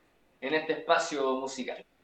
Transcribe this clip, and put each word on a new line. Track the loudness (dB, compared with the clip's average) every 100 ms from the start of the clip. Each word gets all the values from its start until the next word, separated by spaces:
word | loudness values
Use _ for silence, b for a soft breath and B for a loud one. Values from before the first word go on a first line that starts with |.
| _ _ _ _
en | 0 0
este | 0
espacio | -2 4 2 2 0 0 0
musical, | -2 -6 -8 -8 -14 _